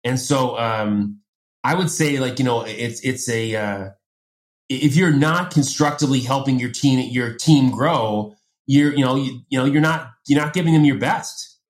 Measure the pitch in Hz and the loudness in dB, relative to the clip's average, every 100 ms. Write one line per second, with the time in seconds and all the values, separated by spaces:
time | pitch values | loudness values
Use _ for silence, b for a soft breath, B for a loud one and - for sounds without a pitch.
0 | 123 127 - 139 127 113 117 110 107 104 | -4 -4 -2 0 0 -2 -4 -2 -2 -2
1 | 101 - _ _ _ _ 127 170 175 - | -2 -6 _ _ _ _ -2 0 -2 0
2 | 151 139 127 120 127 117 110 107 120 113 | 0 0 -2 0 0 0 -4 -8 -8 -4
3 | 131 127 - 113 113 107 104 98 98 _ | -6 -4 -4 -4 -2 -4 -4 -6 -10 _
4 | _ _ _ _ _ _ _ 131 143 143 | _ _ _ _ _ _ _ 0 2 4
5 | 180 139 156 175 185 151 135 - 151 147 | 4 4 2 0 0 0 0 0 0 0
6 | 143 131 120 135 135 131 120 - 139 127 | -2 0 0 -2 0 -2 -2 0 2 2
7 | 123 123 120 113 - 147 131 113 147 151 | 0 -4 -4 -2 4 6 4 2 0 0
8 | 110 107 104 _ _ _ - 139 147 143 | 0 -4 -6 _ _ _ 2 4 4 2
9 | 127 135 131 - _ 131 135 147 160 160 | 0 0 -4 -10 _ -2 2 2 2 -2
10 | 123 _ - 143 151 180 165 160 147 127 | -8 _ 0 0 0 -2 2 4 4 2
11 | 127 220 - - - _ | -2 -4 -6 -14 -18 _